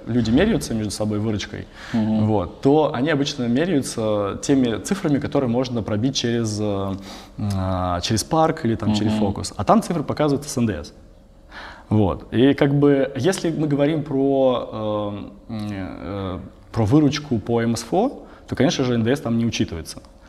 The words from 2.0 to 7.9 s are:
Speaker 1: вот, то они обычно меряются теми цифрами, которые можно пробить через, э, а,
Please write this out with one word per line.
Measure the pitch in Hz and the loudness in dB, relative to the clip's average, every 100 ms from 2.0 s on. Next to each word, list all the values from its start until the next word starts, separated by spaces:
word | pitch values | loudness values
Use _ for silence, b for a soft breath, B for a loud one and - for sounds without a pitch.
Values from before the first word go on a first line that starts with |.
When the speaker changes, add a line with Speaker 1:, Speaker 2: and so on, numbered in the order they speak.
| 107 107 107 | 2 2 2
Speaker 1:
вот, | 107 87 - | 2 0 0
то | 135 156 147 120 | 4 4 4 0
они | 147 | 0
обычно | 143 139 - | 0 0 -2
меряются | 117 123 175 151 127 - 107 104 101 - | 0 0 2 0 -2 -2 0 0 -2 -2
теми | - 139 120 107 | 2 4 2 0
цифрами, | - 190 160 139 | -4 -2 0 0
которые | - 147 127 | 0 0 2
можно | 120 123 113 | 0 0 -2
пробить | 101 104 131 - | -2 -2 0 -2
через, | 120 117 113 104 | -2 0 -2 -2
э, | 107 98 98 98 B B B - 104 95 | -2 -2 -4 -6 B B B -6 -4 -2
а, | 92 92 90 | -2 0 0